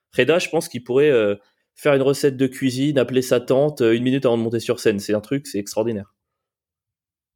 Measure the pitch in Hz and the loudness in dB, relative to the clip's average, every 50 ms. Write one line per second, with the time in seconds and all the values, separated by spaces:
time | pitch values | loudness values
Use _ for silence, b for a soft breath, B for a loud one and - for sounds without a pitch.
0 | _ _ - - 127 127 160 180 - - - 165 160 - - 120 - - 123 135 | _ _ -2 0 2 2 2 0 0 -2 -4 -4 -6 -6 -8 -10 -6 -2 0 2
1 | 147 151 135 117 107 101 101 101 _ _ _ _ _ _ _ - - 151 139 135 | 4 4 4 4 2 0 -2 -4 _ _ _ _ _ _ _ -4 0 2 2 2
2 | 131 135 139 139 - 143 127 123 135 131 135 - 135 131 123 127 135 151 151 135 | 2 0 0 2 0 0 0 0 -2 -2 -2 -2 -4 -4 -2 -2 -2 0 0 0
3 | 120 - 123 131 127 - 127 123 123 - 131 131 147 151 151 - 123 113 117 120 | 0 0 0 -2 0 2 0 0 2 2 2 2 2 0 0 0 2 2 2 2
4 | 123 131 127 139 135 127 117 117 113 113 117 113 - - 117 - - 117 104 98 | 2 0 0 0 2 2 0 0 0 -2 -2 -2 -2 -2 -2 0 0 0 0 0
5 | 101 - 104 104 104 - 135 143 143 - - 101 101 - - 107 110 117 113 101 | -2 -4 -4 -4 -4 -4 -6 -6 -6 -6 -8 -8 -8 -6 -4 -4 -4 -4 -4 -8
6 | 95 - _ _ _ _ _ _ _ _ _ _ _ _ _ _ _ _ _ _ | -10 -14 _ _ _ _ _ _ _ _ _ _ _ _ _ _ _ _ _ _
7 | _ _ _ _ _ _ _ | _ _ _ _ _ _ _